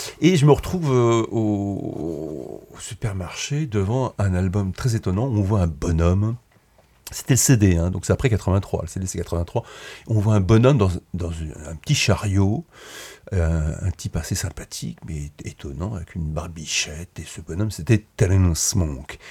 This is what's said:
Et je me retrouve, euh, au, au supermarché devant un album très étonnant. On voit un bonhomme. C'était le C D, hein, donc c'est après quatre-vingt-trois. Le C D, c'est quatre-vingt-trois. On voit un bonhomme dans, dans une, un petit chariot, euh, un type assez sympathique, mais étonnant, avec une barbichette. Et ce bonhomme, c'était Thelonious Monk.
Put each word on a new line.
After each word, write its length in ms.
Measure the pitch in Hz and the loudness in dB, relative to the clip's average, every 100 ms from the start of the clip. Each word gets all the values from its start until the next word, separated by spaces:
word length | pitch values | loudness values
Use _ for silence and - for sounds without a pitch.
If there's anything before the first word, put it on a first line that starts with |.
| - - | -12 2
Et 160 | 156 175 | 4 6
je 100 | 147 | 6
me 60 | |
retrouve, 400 | 139 - 185 151 | 6 2 -2 2
euh, 340 | 127 120 113 110 | 4 4 2 0
au, 1300 | 113 107 101 101 92 80 - 80 76 78 76 58 - - | 0 0 0 -2 -4 -6 -6 -6 -6 -8 -10 -12 -14 -18
au 60 | - | -18
supermarché 880 | - - 107 98 82 - - 147 156 | -16 -8 -6 -6 -8 -8 -6 -4 -2
devant 480 | 104 95 127 127 - | 0 0 0 -2 0
un 180 | 98 | 0
album 380 | 90 95 101 95 | 2 2 0 -2
très 220 | - 131 | -2 0
étonnant. 300 | 113 - 92 | 0 0 0
On 180 | 135 107 | 2 2
voit 200 | 95 107 | 2 2
un 40 | 85 | 2
bonhomme. 720 | 73 85 82 85 95 107 120 _ _ _ _ _ _ - | 0 0 4 4 4 2 -2 _ _ _ _ _ _ -16
C'était 200 | - - | -8 2
le 40 | 120 | 2
C 180 | - 123 | 4 6
D, 200 | 101 85 | 6 4
hein, 140 | 87 | 2
donc 160 | 92 - | -2 -2
c'est 60 | |
après 180 | 92 131 | 0 2
quatre-vingt-trois. 520 | 101 - 98 - 80 | 0 2 0 0 -4
Le 40 | 80 | -4
C 140 | - | -6
D, 60 | 92 | -6
c'est 120 | 90 | -6
quatre-vingt-trois. 460 | - 85 85 117 - - - - - | -4 -4 -2 -4 -6 -18 -18 -14 -2
On 140 | 110 | 2
voit 160 | 104 107 | 4 4
un 40 | |
bonhomme 380 | 90 110 127 143 | 6 6 6 6
dans, 140 | 95 87 _ | 2 0 _
dans 200 | 85 85 | -6 -6
une, 200 | 82 78 - - | -6 -8 -10 -12
un 80 | |
petit 220 | 80 - 143 | -10 -2 0
chariot, 680 | - 98 101 98 98 131 - - - - - - - | 2 0 2 2 2 0 -6 -20 -20 -18 -18 -18 -4
euh, 420 | 95 80 82 78 - | 0 2 2 0 -2
un 80 | 92 | -4
type 240 | - - | -6 -6
assez 220 | - - 101 | -6 -4 -4
sympathique, 640 | 92 - - - - - - | -6 -10 -14 -10 -10 -12 -10
mais 240 | 78 73 - | -8 -8 -12
étonnant, 500 | - - 73 69 95 | -16 -12 -12 -8 -6
avec 200 | 101 80 | -6 -8
une 160 | 90 78 | -6 -6
barbichette. 880 | 78 78 80 78 - 85 76 87 - | -6 -8 -12 -6 -6 -6 -8 -14 -14
Et 60 | 76 | -14
ce 140 | - | -14
bonhomme, 320 | 80 82 107 | -8 -4 -4
c'était 320 | - 80 107 - - | -4 0 0 0 -2
Thelonious 600 | 92 95 90 80 - 101 | 2 4 4 2 0 0
Monk. 420 | 78 65 - - - | -2 -4 -12 -18 -18